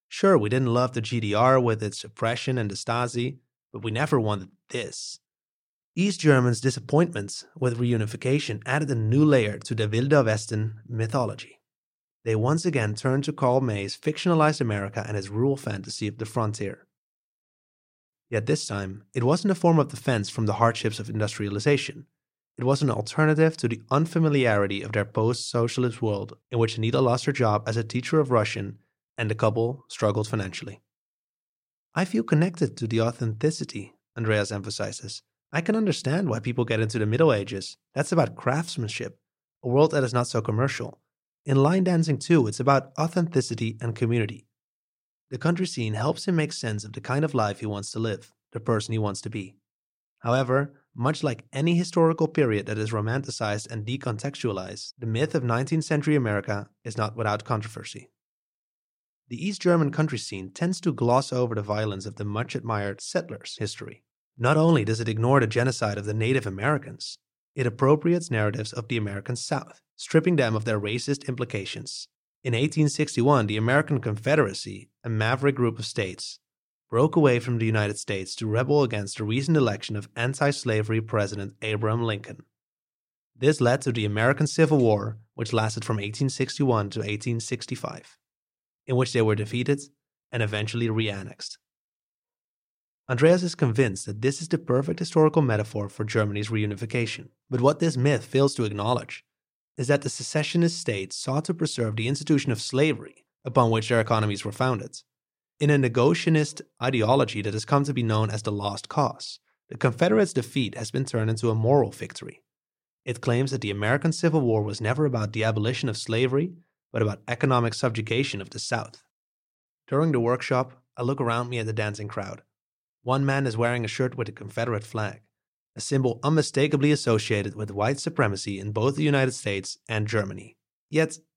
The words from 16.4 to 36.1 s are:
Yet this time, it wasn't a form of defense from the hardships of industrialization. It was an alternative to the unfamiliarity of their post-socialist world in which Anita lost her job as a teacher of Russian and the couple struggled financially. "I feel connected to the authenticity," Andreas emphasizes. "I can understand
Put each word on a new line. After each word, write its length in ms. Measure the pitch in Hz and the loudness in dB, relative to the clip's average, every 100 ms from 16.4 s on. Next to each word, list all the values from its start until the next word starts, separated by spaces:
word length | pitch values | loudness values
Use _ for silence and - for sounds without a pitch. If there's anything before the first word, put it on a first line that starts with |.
| 110 107 98 - _ _ _ _ _ _ _ _ _ _ _ _ _ _ _ | -2 -2 -8 -10 _ _ _ _ _ _ _ _ _ _ _ _ _ _ _
Yet 180 | 113 113 | -2 0
this 200 | 151 - | -2 -2
time, 380 | 101 95 101 - | -6 -6 -10 -8
it 100 | 131 | 0
wasn't 280 | 120 175 202 | 2 2 2
a 20 | |
form 240 | 180 170 165 | 2 4 6
of 100 | 139 | 4
defense 400 | 120 - 117 95 | -2 0 0 0
from 180 | - 110 | -2 0
the 80 | |
hardships 440 | 98 117 113 113 107 | 4 2 2 -2 -4
of 100 | 107 | -6
industrialization. 960 | 107 104 - 101 101 143 139 - - - _ _ _ _ - | -4 -4 -4 -4 -2 2 0 0 -12 -18 _ _ _ _ -4
It 60 | |
was 180 | 123 135 | 0 2
an 80 | 143 | 2
alternative 640 | 113 117 - 156 151 160 160 | -2 -2 0 2 4 4 2
to 100 | 120 | -2
the 140 | 113 - | -2 0
unfamiliarity 920 | 139 160 170 156 143 120 104 98 98 | 0 2 2 2 4 4 4 2 -2
of 100 | - | -4
their 120 | 107 | -2
post-socialist 960 | 104 - 110 123 - 120 117 - 123 113 | 0 2 2 0 -2 -2 0 0 -2 0
world 340 | 113 101 104 - _ | -2 -2 -6 -14 _
in 80 | 120 | 0
which 180 | 110 110 | 0 0
Anita 240 | 110 135 | 0 2
lost 260 | 131 123 - | 2 2 0
her 60 | |
job 300 | 135 117 104 107 | 2 2 2 0
as 80 | 110 | -4
a 80 | |
teacher 340 | 110 123 123 160 | -4 -4 0 0
of 140 | 135 | 4
Russian 460 | 120 104 110 101 107 _ _ _ - | 2 2 -2 -8 -10 _ _ _ -6
and 140 | 110 | -4
the 60 | 110 | 2
couple 480 | 110 110 117 135 - | 2 2 0 -2 -12
struggled 380 | - 107 104 107 | -2 0 0 -2
financially. 560 | 110 95 - - 101 _ _ _ _ _ _ _ _ _ _ _ | -4 -6 -8 -12 -14 _ _ _ _ _ _ _ _ _ _ _
"I 100 | 160 | -4
feel 200 | 185 220 | 0 0
connected 520 | - 151 180 170 135 - | 2 2 2 0 -2 -2
to 120 | 110 | -2
the 120 | 113 | 0
authenticity," 960 | 113 117 117 107 151 160 - 98 98 _ _ - | 0 0 -4 0 -2 -2 -6 -10 -12 _ _ -6
Andreas 340 | 110 107 101 | 0 0 0
emphasizes. 720 | 104 98 - 101 - 98 - - _ _ | -6 -8 -6 -6 -8 -12 -14 -18 _ _
"I 80 | 151 | -4
can 160 | 165 214 | -2 0
understand 520 | 208 147 127 | 0 -2 -2